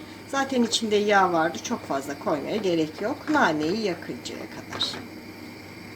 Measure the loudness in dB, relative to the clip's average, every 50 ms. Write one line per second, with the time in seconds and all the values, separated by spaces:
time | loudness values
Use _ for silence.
0 | -6 -12 -16 -16 -8 -2 0 0 0 2 2 2 4 4 2 0 2 4 4 4
1 | 6 6 8 8 8 6 6 4 2 2 0 -4 -4 -4 -4 -4 -2 -2 -4 -2
2 | -2 -4 -8 -4 -2 0 0 0 0 -2 -2 0 2 2 2 2 2 0 -2 -4
3 | -4 -4 -4 -4 -2 2 4 6 6 6 4 2 2 0 0 0 0 -2 -2 -4
4 | -6 -10 -10 -10 -10 -10 -8 -10 -10 -10 -12 -12 -12 -10 -6 -4 -4 -4 -4 -8
5 | -10 -12 -14 -14 -14 -16 -16 -16 -16 -16 -16 -16 -16 -16 -16 -16 -16 -16 -14